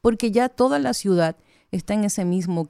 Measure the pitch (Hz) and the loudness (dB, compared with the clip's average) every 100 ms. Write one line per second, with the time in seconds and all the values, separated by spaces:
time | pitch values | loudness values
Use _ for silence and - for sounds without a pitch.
0 | 233 220 233 214 247 - 254 285 262 233 | 0 0 0 2 0 2 0 2 -2 -2
1 | 202 175 160 - _ _ _ 185 - 208 | 0 2 2 -2 _ _ _ -8 -4 -2
2 | 208 - 180 180 175 170 | -2 -2 -2 -2 -2 -4